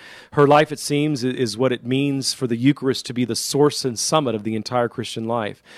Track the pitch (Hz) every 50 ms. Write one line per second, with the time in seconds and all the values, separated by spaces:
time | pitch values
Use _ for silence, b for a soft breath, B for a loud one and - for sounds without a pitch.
0 | B B B B B B - - 147 139 147 147 156 151 151 - - - 147 143
1 | 147 151 151 127 117 127 127 - 131 113 101 107 131 131 123 117 - 120 127 131
2 | 143 143 139 139 127 - - - 135 120 120 117 120 135 147 - - 135 123 -
3 | - - - 120 127 113 117 - - - - 139 147 147 143 - - 135 117 104
4 | - - - 156 151 127 110 110 101 110 110 110 104 - 123 123 120 117 - -
5 | 113 - - - 113 113 117 120 110 104 - - B B B